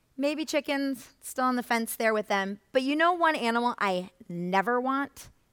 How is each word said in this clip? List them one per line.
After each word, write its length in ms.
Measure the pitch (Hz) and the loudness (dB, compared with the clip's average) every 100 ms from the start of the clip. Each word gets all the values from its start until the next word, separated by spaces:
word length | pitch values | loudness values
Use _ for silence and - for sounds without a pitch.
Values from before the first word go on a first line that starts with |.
| _ - | _ -4
maybe 260 | 285 302 | -2 -2
chickens, 680 | 311 302 285 277 277 247 - _ | -2 -2 0 -2 -2 -4 -10 _
still 240 | - - 254 | -10 -2 0
on 100 | 247 | 0
the 80 | |
fence 320 | 240 233 226 - | 0 -2 -2 -2
there 180 | 226 | 0
with 140 | 214 208 | 0 0
them. 320 | 202 190 202 _ | 0 -2 -6 _
But 80 | 262 | 0
you 160 | 262 302 | 2 2
know 160 | 339 | 2
one 240 | 359 330 302 | 4 2 2
animal 360 | 233 233 240 - | 0 2 0 0
I 300 | 202 180 185 - - | -2 -2 -4 -12 -10
never 540 | 175 180 190 208 247 | -6 0 2 2 0
want? 480 | 254 269 277 - - - _ | 0 -2 -4 -8 -20 -20 _